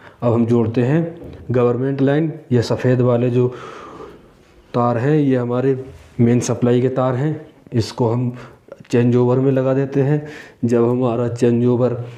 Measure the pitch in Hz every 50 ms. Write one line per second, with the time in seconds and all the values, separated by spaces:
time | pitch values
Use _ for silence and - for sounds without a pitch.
0 | - - - _ 120 120 117 120 117 110 123 120 110 107 113 131 120 127 151 170
1 | 165 170 - - - - - - - - 120 127 120 123 117 120 131 139 139 135
2 | 135 139 143 151 165 151 147 - - - 127 117 110 - 117 - - 127 127 123
3 | 120 123 120 120 123 123 120 123 123 123 - - - - - - - - - -
4 | - - - - - - - _ _ _ _ - _ _ - 123 120 120 120 113
5 | 123 143 156 151 143 135 131 123 120 120 120 127 131 135 135 127 131 - - -
6 | - - - - 117 117 123 120 - - 117 - 123 120 123 123 127 127 127 131
7 | 127 131 123 123 143 156 151 151 - - - - _ - 127 113 104 - - -
8 | 123 110 117 123 127 123 120 - - - - _ _ - - - - - 123 120
9 | 120 123 120 123 123 123 127 131 131 139 131 131 131 131 131 135 139 135 139 139
10 | 131 143 151 147 151 - - - - - - _ 123 117 120 117 117 120 123 127
11 | 127 120 113 123 120 117 120 - 123 120 120 117 120 123 123 113 123 - 117 -
12 | - - -